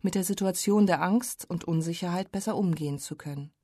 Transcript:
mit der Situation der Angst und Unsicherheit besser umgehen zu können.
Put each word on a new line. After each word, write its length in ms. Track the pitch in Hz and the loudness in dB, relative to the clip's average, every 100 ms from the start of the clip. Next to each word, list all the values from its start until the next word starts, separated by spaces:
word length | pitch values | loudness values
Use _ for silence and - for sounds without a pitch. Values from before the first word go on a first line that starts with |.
mit 140 | 190 196 | 0 0
der 80 | |
Situation 640 | 180 190 190 185 - 208 202 | -2 0 0 0 2 6 6
der 140 | 160 | 4
Angst 440 | 175 226 247 - - | 2 2 0 -10 -6
und 160 | 175 - | -6 0
Unsicherheit 680 | 160 165 170 180 180 190 | 0 0 -4 -4 -4 -4
besser 240 | 196 208 202 | -4 -2 0
umgehen 420 | 190 156 147 143 | 2 2 -2 -4
zu 180 | - 151 | -8 -10
können. 360 | 151 143 143 _ | -10 -10 -12 _